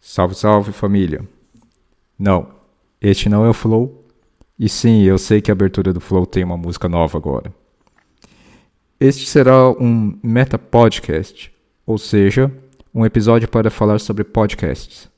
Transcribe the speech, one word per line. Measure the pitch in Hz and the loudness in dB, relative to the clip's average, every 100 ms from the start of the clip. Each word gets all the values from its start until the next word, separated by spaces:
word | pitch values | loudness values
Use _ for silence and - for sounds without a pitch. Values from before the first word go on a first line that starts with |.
| - | -12
Salve, | - 90 92 | -4 -4 -2
salve, | 104 104 98 | 0 0 0
família. | 98 104 101 92 76 - _ _ _ _ _ _ _ _ _ | -6 -2 0 -2 -6 -12 _ _ _ _ _ _ _ _ _
Não, | 101 92 - _ _ _ _ _ | -2 -2 -2 _ _ _ _ _
este | 104 98 - | -2 0 0
não | 208 220 | 2 2
é | |
o | |
Flow. | 113 117 113 127 - _ _ _ _ _ _ | 0 0 -2 -2 -8 _ _ _ _ _ _
E | 110 | -6
sim, | - 120 110 | 0 2 4
eu | 98 95 | 4 2
sei | - 104 | 2 0
que | 101 | 0
a | |
abertura | 98 98 98 92 | 0 0 -2 -2
do | 87 | -4
Flow | - 92 90 | -2 -2 -2
tem | - | -4
uma | 90 87 | -4 -6
música | 85 87 92 | -8 -8 -4
nova | 85 82 82 | -2 -2 -4
agora. | 76 65 - - _ _ _ _ _ _ _ _ _ _ _ _ _ _ | -6 -8 -10 -20 _ _ _ _ _ _ _ _ _ _ _ _ _ _
Este | 135 135 - | 0 0 -2
será | 156 127 131 131 | 2 4 6 4
um | 120 120 117 107 - | 2 0 0 -2 -4
meta | 120 113 131 113 | -2 0 0 -2
podcast, | - 117 113 - - 80 101 - - _ _ _ - | -2 2 2 2 -6 -6 -6 -14 -20 _ _ _ -6
ou | 110 | -6
seja, | - 107 98 98 135 135 _ _ _ | 0 2 2 2 0 -2 _ _ _
um | - 113 | -2 0
episódio | - 107 117 113 | 2 2 2 2
para | 117 110 | -2 -2
falar | - 107 107 | 0 0 0
sobre | - 104 104 | -2 -6 -4
podcasts. | - 104 - 87 69 - - - | -2 -2 -2 -6 -6 -12 -20 -20